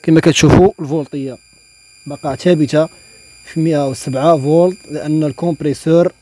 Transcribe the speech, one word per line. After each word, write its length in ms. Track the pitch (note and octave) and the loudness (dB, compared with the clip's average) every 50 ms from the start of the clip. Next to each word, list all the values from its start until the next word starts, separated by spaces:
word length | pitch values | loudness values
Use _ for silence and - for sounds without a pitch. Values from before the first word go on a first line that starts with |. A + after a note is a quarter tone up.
| - | 2
كما 180 | - D#3+ D#3+ | 2 2 4
كتشوفوا 520 | - E3+ D3 - - D3+ D3 C#3+ F3+ F#3+ - - | 4 2 2 4 4 4 6 6 4 4 2 -2
الفولطية 560 | E3+ C3+ D3 D#3+ C#3+ - - C#3+ C3+ C3+ B2 A2+ _ _ _ _ _ _ _ _ _ _ _ _ _ | -8 -6 -6 -6 -6 -6 -10 -10 -10 -10 -12 -14 _ _ _ _ _ _ _ _ _ _ _ _ _
باقا 280 | C#3+ C#3+ C3+ - D3+ C3+ | -16 -16 -10 -8 -8 -8
ثابتة 540 | B2 - F3+ F3+ D#3 D3+ C3+ - D3+ D#3+ D#3+ - - _ _ _ _ _ _ _ _ _ | -2 0 0 2 2 0 0 0 0 -2 -2 -6 -20 _ _ _ _ _ _ _ _ _
في 140 | - - D#3+ | -12 -6 -4
مية 280 | D#3+ E3 D#3+ D3 C#3+ C#3 | -2 -2 -2 -2 -2 -4
وسبعة 500 | C3 - - - C3 C3 C#3 E3 E3+ D3 | -6 -8 -10 -8 -6 -2 2 2 2 2
فولت، 400 | C3 C#3+ D#3 E3 F3 F#3 F#3 - - - | 2 0 2 2 2 2 0 -6 -14 -14
لأن 340 | D3 D3+ - D3+ D3+ D#3 D#3 | -12 -10 -6 -4 -2 -2 -2
الكومبريسور 880 | D3 C3 - - F3 E3 - D#3 D3+ C3+ - - D#3+ D#3+ E3+ F3 F3+ - _ | -2 -4 -4 -4 -6 -4 -4 -4 -6 -6 -4 -2 0 2 2 2 0 -4 _